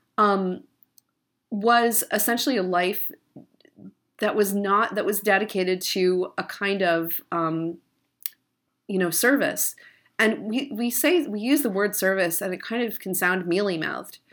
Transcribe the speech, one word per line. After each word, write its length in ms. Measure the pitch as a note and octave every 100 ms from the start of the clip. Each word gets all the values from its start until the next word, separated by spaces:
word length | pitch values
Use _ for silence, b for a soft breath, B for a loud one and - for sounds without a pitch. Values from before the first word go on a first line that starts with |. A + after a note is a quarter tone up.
| B -
um, 480 | G#3 G3 F#3 F3+ - _ _ _ _ _ _ _ -
was 540 | G#3 G#3+ A#3+ A#3 A3+ -
essentially 440 | G#3+ A3+ A#3+ D4 B3
a 60 |
life 500 | F#3 F3 F3+ - - - _ - - _ _ - F#3+ - _ -
that 160 | G#3 -
was 180 | G3+
not, 400 | G3+ G3 G3+ A3+
that 120 | G3 -
was 140 | G3+
dedicated 600 | - F#3+ G#3+ G3 F#3 F#3
to 500 | - F#3+ F#3 F#3 F#3 -
a 60 |
kind 400 | - - G3+ G3
of, 360 | F3+ E3 E3 - -
um, 480 | E3+ E3 E3 E3 E3+ _ _ _ _ - _ _ _ _ _ -
you 120 | F#3+
know, 100 | F3
service. 680 | E3 A#3+ C4+ E3 - - - b b b b
And 240 | A3 -
we, 280 | G#3 A#3 C#4
we 200 | G#3 A#3+
say, 340 | A#3+ D4+ F4 C4+
we 140 | G#3
use 240 | A3+ D4
the 60 | B3
word 240 | F#3+ G3+ G3+
service 460 | F#3+ F#3+ F3 E3
and 120 | F#3+
it 80 | F#3
kind 220 | - A#3
of 160 | A#3 -
can 160 | G3 F3+
sound 320 | F3+ F#3 E3+
mealy-mouthed. 720 | F3 G3+ E3+ D3 - - - _